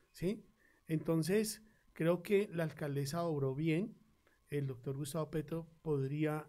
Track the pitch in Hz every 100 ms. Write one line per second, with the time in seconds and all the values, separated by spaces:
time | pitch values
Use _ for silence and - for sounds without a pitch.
0 | _ - 175 226 - _ _ _ - 160
1 | 165 165 160 208 214 - - _ _ -
2 | 165 175 175 196 214 165 156 - 147 139
3 | 139 170 170 147 135 135 160 156 226 -
4 | - _ _ _ - 147 139 123 143 135
5 | 147 165 151 156 151 165 165 - 160 143
6 | 135 147 151 151